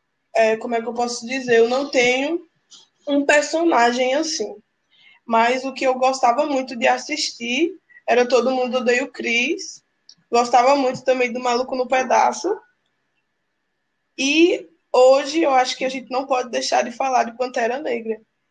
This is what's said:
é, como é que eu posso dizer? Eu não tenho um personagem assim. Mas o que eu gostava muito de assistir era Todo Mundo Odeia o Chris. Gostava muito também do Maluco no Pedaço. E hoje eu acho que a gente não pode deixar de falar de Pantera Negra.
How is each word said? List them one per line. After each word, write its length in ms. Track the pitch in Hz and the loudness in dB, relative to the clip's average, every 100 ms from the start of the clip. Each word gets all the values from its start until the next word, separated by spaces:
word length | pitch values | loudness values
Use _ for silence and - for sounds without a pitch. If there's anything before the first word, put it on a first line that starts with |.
| _ _ _ | _ _ _
é, 220 | 220 220 220 | 0 2 0
como 180 | 247 | -4
é 80 | 233 | -6
que 60 | 233 | -4
eu 60 | |
posso 320 | 233 240 - 233 | -4 -4 -6 -8
dizer? 320 | 269 247 226 | -6 2 4
Eu 100 | 233 | 4
não 220 | 254 277 | 2 -2
tenho 540 | 269 247 254 285 339 - _ _ - _ _ - | 0 2 2 -2 -4 -8 _ _ -20 _ _ -4
um 180 | 285 | 0
personagem 880 | 285 294 294 320 339 262 240 247 254 | 2 2 2 0 2 4 2 2 0
assim. 420 | 277 311 - 208 208 _ _ _ _ _ _ | 0 -2 -6 -8 -12 _ _ _ _ _ _
Mas 400 | - 226 233 262 | -2 2 2 0
o 80 | 262 | -4
que 120 | 262 269 | -4 -2
eu 80 | |
gostava 500 | 254 254 262 240 254 302 | 0 0 2 2 2 0
muito 280 | 269 262 240 | -2 -4 -2
de 120 | 247 | 0
assistir 840 | 254 262 302 - - 233 254 370 381 _ - - | 0 -2 -6 -6 -8 -6 -2 -2 -4 _ -10 0
era 200 | 240 247 | 2 2
Todo 240 | 247 233 | 2 2
Mundo 280 | 262 254 254 | 0 -2 -2
Odeia 260 | 233 247 | 0 0
o 80 | 277 | -2
Chris. 720 | - 233 233 262 415 - - _ _ _ _ _ | -6 -4 -2 -2 -4 -8 -18 _ _ _ _ _
Gostava 440 | 233 240 247 247 | 0 4 4 4
muito 300 | 285 262 254 | 4 0 -2
também 280 | - 254 247 | -2 0 -2
do 80 | 240 | -2
Maluco 360 | 247 240 254 254 | -2 -2 -2 -6
no 100 | 247 | -2
Pedaço. 600 | 262 247 226 247 240 339 440 - _ _ _ _ _ _ _ _ _ _ _ _ _ _ - | -2 2 2 2 0 -4 -6 -10 _ _ _ _ _ _ _ _ _ _ _ _ _ _ -4
E 500 | 269 311 339 - - _ _ | 0 4 4 2 -6 _ _
hoje 500 | 254 254 269 285 320 | 4 6 6 2 0
eu 100 | 311 | 2
acho 240 | 262 254 - | 2 0 -2
que 80 | |
a 40 | 262 | -6
gente 220 | 262 - | -6 -6
não 160 | 254 277 | -6 -2
pode 240 | 254 240 | -2 -2
deixar 320 | 254 262 254 | -4 -2 -2
de 80 | 233 | -2
falar 340 | - 269 247 | -4 -2 0
de 120 | 233 226 | -2 -4
Pantera 420 | 254 254 233 262 | -6 -2 -2 -2
Negra. 420 | 311 233 220 220 _ _ _ | -4 -6 -6 -10 _ _ _